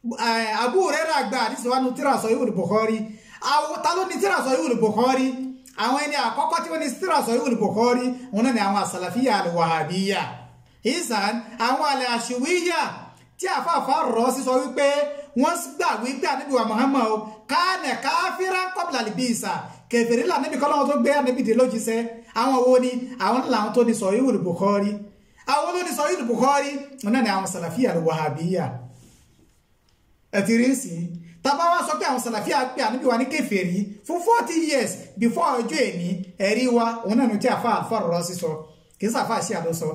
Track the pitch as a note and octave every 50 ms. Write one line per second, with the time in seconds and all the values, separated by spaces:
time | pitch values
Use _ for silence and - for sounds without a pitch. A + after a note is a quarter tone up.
0 | - A#3 - - A3+ A#3 A3+ A3+ A3+ G#3+ G#3+ G#3+ A#3 B3 A#3+ F#4+ F#4+ E4 C#4+ D#4
1 | D#4+ D#4+ D#4 C#4 A#3 G3+ A3+ B3+ A#3 G#3+ C4+ - - A#3+ B3+ C4 B3+ B3+ B3+ -
2 | - C#4 B3 G#3+ F#3+ A3 A3+ C#4 B3+ G#3 F3+ F3+ F3 F3+ G#3 A3 A3 A3 A3 G#3+
3 | A3 - - - - - - - - B3 C#4+ D4+ D4 D#4 G4 - - E4 E4+ F#4
4 | F#4+ - - - G4 G4+ F4+ D4+ A#3+ C4 C4 B3 D#4+ C4+ A#3 G3+ A3 G#3+ - G#3
5 | A#3+ C4 C4+ C4+ C4 C4 B3+ - - - - - - - - - G#3+ A#3 C4+ C#4+
6 | D4+ D4 D4 C#4 B3 A3+ - C#4 D#4 D#4+ E4+ E4 E4 E4 D#4+ D#4+ D#4+ C#4 - -
7 | - F4+ D#4+ C#4+ - A#3 A3+ B3+ C#4+ C4+ A#3 G3+ G#3 F3 E3+ G#3+ A#3 B3 B3 B3+
8 | B3+ B3+ B3 - - - - G3+ A#3 C4+ B3 A3 G3+ G3 G3+ G3+ F#3 E3+ - F3+
9 | F3+ F3 - A#3+ C4 C4 G#3+ F#3+ E3+ E3+ E3+ E3+ D#3+ E3 E3 D#3+ D3+ D3+ F3+ F#3+
10 | F#3+ G3 G3 F3 D#3+ - - - - - - - - _ _ _ - A3 D4+ E4+
11 | D#4+ A#3 A#3 G#3 G3 G#3 A3+ A#3 - - - - A#3 B3 C4 C4+ D4+ D4 C#4 C4
12 | B3+ B3 A#3 A3+ - - B3 B3 C4+ D#4+ F4+ F4+ E4+ F4+ E4+ D#4 A#3 - F3 -
13 | - - - - - _ _ - F#4 F#4+ F4+ C4+ - E4+ E4 C#4 - B3 D4+ D#4+
14 | D4+ B3+ A3 A3+ A#3 C4 - C4+ A#3+ B3+ B3+ B3+ - C4 - D4 C#4+ C#4 C#4+ D4
15 | C#4+ C#4+ - - - - - A#3 C4+ D#4+ E4+ - - - - - - - - G#3+
16 | A3+ C4 C#4 - - D#4+ C#4 C4+ - C#4+ C4+ A#3+ A3 G#3+ G#3+ A3+ C4 C4+ C4+ B3+
17 | A3+ A3 G#3+ A3 G#3+ - - - - - C#4 E4 F4+ F#4 F#4+ F#4 D#4+ C4+ A#3 -
18 | - C#4 E4 F4 F4 F#4 - - F#4 F#4+ F#4 F#4 F#4 F#4 F#4 G4 F4 - C4+ B3+
19 | A3 G#3+ G#3 C4+ B3+ B3 A3+ G3 G#3+ F#3+ F3 E3+ - - - - - _ A#3 A#3
20 | A#3 A#3 A#3+ A#3+ - F4+ E4 C#4+ C4+ D4+ D4 B3+ C#4 D4 D4+ C#4+ C#4 C#4 C#4+ B3+
21 | A#3 C#4+ C#4+ C#4+ C4+ B3+ B3 - G#3+ G#3 A3 A#3+ B3+ - A3 A3+ G#3+ A3+ A3+ A3+
22 | A#3 A3+ - - - - - A3+ A#3+ C4+ C4+ B3 B3 B3+ B3+ B3+ B3 B3+ B3 B3
23 | A#3 - - - F#3+ F#3+ A#3 C4 C4 - A#3+ G#3+ G#3 A3 - A#3+ A#3 A3+ G#3+ -
24 | G3+ F#3+ G3+ A#3 C4+ C4 G#3 - - F3 E3+ - G3 G3+ G3+ G3+ G3+ G#3 G#3 G3+
25 | - - - _ _ _ _ _ - - C#4 D4+ D#4+ E4+ F4 F4+ F4 F4 C4+ -
26 | D4 D4 F4+ E4+ B3+ A3+ A#3 G3 B3 C#4 C#4+ C#4+ C#4 C#4+ C#4+ C#4 - - - -
27 | - G#3 A#3 C4 A3+ G#3 F#3+ F#3+ F#3+ - - F#3 E3+ E3 - B3 C4 - F3 E3
28 | D#3+ E3 D#3+ D#3+ D#3 D3 C3+ D#3 E3+ F3 F#3 E3+ D3+ B2 A#2+ - - - - -
29 | - - - _ _ _ _ _ _ _ _ _ _ _ _ _ _ _ _ _
30 | _ _ _ _ _ _ - G3+ G3 F3 A3+ A#3 A#3+ C4 C4+ - - - E3+ E3
31 | E3+ F3 - - - - - - - C4+ C#4+ - E4+ E4+ E4+ E4+ - - D4+ D4+
32 | F#4+ D#4 C4 B3 - A#3+ A3+ G#3 - - D#4 C4+ B3+ B3 - - B3 G#3+ A#3 C4
33 | - B3+ A#3 A#3 C4 C4 D#4 D#4 - - G#3 F#3+ F3+ F3 F3+ G3+ G#3 - - -
34 | - - E4 F4 - A4+ A#4 A#4+ - - E4 D#4+ E4 D4+ D4 C4 G#3+ - - -
35 | - - - G3 A3+ A#3 A#3 - D#4+ D4 C4 A#3+ A#3 - D#4 D4+ B3 G3 F3 F3
36 | F3 F3+ G3 F3 - - - - G3+ G3 A3 B3 B3+ B3 A#3+ A#3+ A3+ A#3 A#3 -
37 | - F#3+ A3 B3+ C#4 A#3 G#3 G3+ - B3 - - - A#3 G#3 F#3+ - - A3+ G#3+
38 | F#3 E3+ E3+ F3 E3+ F3 F3+ - F3 D#3+ D#3 D#3 - - - - _ _ - _
39 | G3 G#3+ A#3+ C4 G#3 - A3+ F3+ E3+ - G#3+ E3+ E3 E3 E3 - E3 D#3